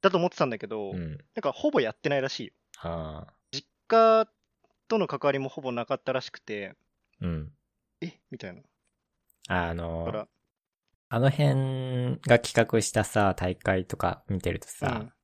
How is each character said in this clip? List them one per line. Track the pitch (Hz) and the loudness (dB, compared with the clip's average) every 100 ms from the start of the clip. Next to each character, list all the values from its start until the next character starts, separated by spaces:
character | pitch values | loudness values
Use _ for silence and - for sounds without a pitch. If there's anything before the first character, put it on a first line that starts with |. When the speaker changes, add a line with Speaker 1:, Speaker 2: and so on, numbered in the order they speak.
Speaker 1:
だ | 202 | 4
と | 185 | 4
思 | 180 | 0
っ | |
て | - | 0
た | 147 | -2
ん | |
だ | 113 | -2
け | 104 | -8
ど、 | 110 101 | -8 -6
Speaker 2:
う | |
ん。 | 95 82 78 _ | -6 -8 -10 _
Speaker 1:
な | - | -6
ん | |
か、 | 143 | -4
ほ | - 302 | -2 0
ぼ | 285 | 2
や | 113 | 0
っ | - | -2
て | - | -2
な | 143 | 0
い | |
ら | 131 | -2
し | - | -6
い | 113 | -12
よ。 | _ _ - | _ _ -12
Speaker 2:
あ | 85 82 78 76 - | -8 -6 -8 -12 -16
あ。 | _ _ | _ _
Speaker 1:
実 | 131 - _ _ | -14 -14 _ _
家 | 226 226 220 220 _ _ _ _ _ _ | 6 6 6 2 _ _ _ _ _ _
と | 226 | -2
の | 185 | 0
関 | 139 | 0
わ | 143 | 0
り | 139 | 0
も | 135 | -2
ほ | - | -6
ぼ | 131 | -6
な | 120 | -6
か | 117 135 | -4 -4
っ | |
た | - | -2
ら | 131 | -4
し | - | -4
く | - | -16
て。 | - 104 95 - _ _ _ _ | -10 -8 -8 -14 _ _ _ _
Speaker 2:
う | 90 | -6
ん。 | 80 76 _ _ _ _ _ | -6 -8 _ _ _ _ _
Speaker 1:
「え？」 | 214 - _ | -14 -14 _
み | 131 | -14
た | 95 | -14
い | |
な。 | 87 _ _ _ _ _ _ _ _ - | -16 _ _ _ _ _ _ _ _ -4
Speaker 2:
あ | 90 85 | -2 -2
の、 | 85 85 82 | -4 -4 -4
Speaker 1:
だ | 85 | -4
か | 110 | -6
ら、 | 107 _ _ _ _ _ _ _ _ | -8 _ _ _ _ _ _ _ _
Speaker 2:
あ | 117 | 2
の | 135 | 2
辺 | 139 147 135 135 131 131 127 123 - | 4 2 2 0 -4 -4 -2 -2 -2
が | - 120 | 4 4
企 | - | 6
画 | - 110 113 | 2 4 2
し | 104 | 2
た | - | 0
さ、 | 104 - 101 | 2 4 2
大 | 92 92 92 | 2 -2 -2
会 | - 95 90 | 0 0 0
と | - | -2
か | 90 - _ | -2 -2 _
見 | 95 | -2
て | 90 | -2
る | 85 | -4
と | - | -8
さ、 | - - - | -4 -2 -2
Speaker 1:
う | |
ん。 | - _ | -6 _